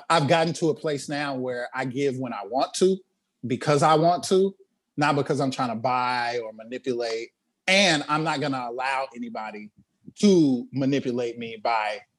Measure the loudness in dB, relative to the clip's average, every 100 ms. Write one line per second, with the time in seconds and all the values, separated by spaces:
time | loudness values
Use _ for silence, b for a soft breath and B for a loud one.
0 | 0 2 4 2 2 0 -2 -2 -4 -6
1 | -6 -6 -4 -4 -6 -6 -8 -6 -4 0
2 | -2 -2 -6 -8 -4 -2 -2 2 2 2
3 | _ _ _ _ -6 -2 2 4 6 6
4 | 4 2 2 2 2 -2 _ _ _ 0
5 | 2 2 0 0 -2 -2 -4 -2 -2 0
6 | 0 -2 -2 -4 -6 -12 -12 -8 -4 -4
7 | -2 -6 -8 _ _ _ 0 4 4 2
8 | 0 0 0 -2 -2 -4 -6 -6 -4 -2
9 | -4 -8 -10 -10 -10 -12 -16 _ _ _
10 | -16 2 6 6 4 2 -2 -2 0 0
11 | -2 -4 -4 -6 -12 -6 -2 0 -2 -6
12 | -12